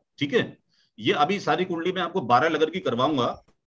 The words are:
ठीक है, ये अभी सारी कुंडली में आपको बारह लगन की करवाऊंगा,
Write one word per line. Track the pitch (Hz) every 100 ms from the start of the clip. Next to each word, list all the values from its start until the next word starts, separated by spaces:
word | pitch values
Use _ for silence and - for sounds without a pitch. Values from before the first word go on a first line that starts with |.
| _ -
ठीक | 143
है, | 240 80 - _ _ _ -
ये | 117
अभी | 190 151 196
सारी | - 160
कुंडली | 185 170 170
में | 185
आपको | 170 180
बारह | 123 120 156
लगन | 156 160
की | 185
करवाऊंगा, | 139 120 139 143 120 - _ _